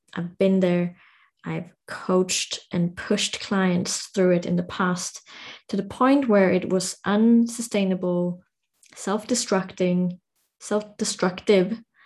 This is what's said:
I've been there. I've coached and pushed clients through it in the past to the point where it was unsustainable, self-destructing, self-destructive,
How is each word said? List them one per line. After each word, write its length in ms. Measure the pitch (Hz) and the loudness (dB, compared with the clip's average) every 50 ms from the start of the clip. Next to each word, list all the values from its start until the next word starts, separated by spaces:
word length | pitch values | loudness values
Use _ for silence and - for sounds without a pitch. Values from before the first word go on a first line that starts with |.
| _ _ - | _ _ -10
I've 220 | 170 170 175 - _ | -10 -8 -10 -2 _
been 220 | 196 190 190 190 | 2 2 4 4
there. 360 | 185 180 175 175 175 175 175 _ _ _ _ _ _ _ _ _ - | 2 2 2 0 0 -4 -6 _ _ _ _ _ _ _ _ _ -10
I've 260 | 165 160 165 175 - _ _ _ | -10 -8 -8 -10 -12 _ _ _
coached 760 | - - - - - 185 185 185 185 - - - - - - - _ | -16 -16 -10 -4 0 2 2 2 0 -2 -4 -4 -6 -10 -12 -10 _
and 240 | - 180 170 170 175 | -2 -2 -2 -2 -4
pushed 440 | - - - 208 202 - - - - | -8 -4 -2 -2 -2 -2 -4 -6 -10
clients 680 | - - 208 190 190 185 180 180 190 - - - - - | -6 -2 0 0 2 2 0 0 -2 -4 -6 -6 -8 -6
through 240 | - 196 185 180 | -2 2 2 4
it 140 | 180 175 175 | 4 2 0
in 100 | 175 180 | -2 -2
the 60 | 175 | -2
past 600 | 175 175 - - 190 180 180 180 - - - - _ - - - - - - - _ - | -2 -4 -4 -2 -2 -2 -2 -4 -6 -10 -12 -16 _ -20 -20 -20 -18 -20 -20 -20 _ -6
to 80 | - | -6
the 80 | 196 196 | -6 -6
point 440 | 202 - - 254 262 277 285 269 233 | -6 -2 0 4 4 4 4 4 4
where 220 | 208 202 190 185 | 6 6 6 4
it 200 | 190 180 - - | 4 0 0 0
was 260 | 185 185 180 - - - - | -2 -2 -2 -4 -10 -6 -4
unsustainable, 1400 | 185 202 214 220 233 233 233 233 233 - - 226 - - 208 196 190 185 180 180 180 180 175 175 175 175 180 _ _ _ _ _ _ _ _ _ _ - | -2 2 4 4 6 6 4 4 2 -2 -8 -8 -4 -2 0 0 0 0 -2 -2 -2 0 0 -2 -2 -4 -8 _ _ _ _ _ _ _ _ _ _ -18
self-destructing, 1200 | - - 196 196 208 - - 247 240 - - 202 190 185 185 - - 185 180 180 180 180 180 180 - _ _ _ _ _ _ _ _ | -10 -6 -4 -4 -4 -2 -2 -2 -2 0 0 0 0 0 -4 -4 -2 0 2 2 2 0 -2 -4 -8 _ _ _ _ _ _ _ _
self-destructive, 1200 | - - 208 208 208 - - - 214 208 - - - 185 180 - - - 208 190 180 202 233 - - _ _ _ _ | -8 -4 -4 -4 -4 -6 -8 -6 -6 -6 -2 -2 -2 -2 -2 -4 2 4 4 4 4 2 -4 -10 -12 _ _ _ _